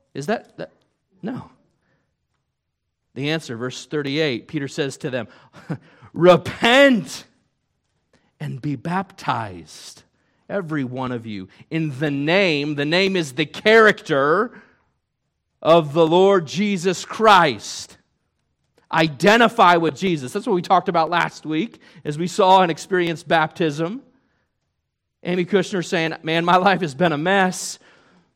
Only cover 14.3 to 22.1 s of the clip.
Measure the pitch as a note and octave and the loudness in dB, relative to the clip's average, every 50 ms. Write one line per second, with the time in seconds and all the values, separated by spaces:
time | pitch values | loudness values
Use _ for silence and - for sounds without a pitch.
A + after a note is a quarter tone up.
14.3 | E3 G3 B3 A#3+ - - - _ _ _ _ _ _ _ _ _ _ _ _ _ | 2 0 -2 -4 -8 -16 -20 _ _ _ _ _ _ _ _ _ _ _ _ _
15.3 | _ _ _ _ _ _ - D3 E3 E3+ D#3 C#3+ C#3 E3+ E3 D#3 E3 F3+ F#3+ G3 | _ _ _ _ _ _ 2 4 4 4 4 2 2 2 2 4 4 4 6 4
16.3 | G3 F#3 D#3+ A#2+ B2 F3 G#3+ G#3 G3+ E3+ E3 F#3+ E3+ - - - - - A3 A3 | 4 2 0 -2 -4 -4 -2 -2 -2 -2 -2 -4 -4 -4 -8 -10 -4 2 6 6
17.3 | G3+ F3+ E3+ D3 A2+ G2 - - - - - - - _ _ _ _ _ _ _ | 6 6 6 4 0 -4 -10 -14 -14 -14 -16 -18 -20 _ _ _ _ _ _ _
18.3 | _ _ _ _ _ _ _ _ _ _ _ - - E3 E3 D#3+ C#3 A#2 E3 G3+ | _ _ _ _ _ _ _ _ _ _ _ -4 0 0 0 0 -2 2 4 4
19.3 | A3 A#3+ A#3+ G#3+ - - G3 F3 F3 D#3+ E3 D#3 C3+ - F#3+ F#3+ E3+ D3 B2+ B2 | 6 6 4 4 4 4 6 6 6 6 2 0 -2 -2 -2 -2 -2 -2 -4 -8
20.3 | - G#3 - B3+ G3 F3+ E3 - F#3+ F3 E3+ G3 F3 E3 D#3+ D#3+ F3 E3+ D#3+ D#3+ | -8 -6 -4 -2 -2 -2 0 2 2 2 2 0 0 0 0 0 0 -2 -2 -2
21.3 | - - - D3+ D#3 D#3+ D#3+ - - _ _ - _ - - D3+ | -6 -10 -8 -6 -4 -4 -4 -6 -10 _ _ -20 _ -14 -12 -10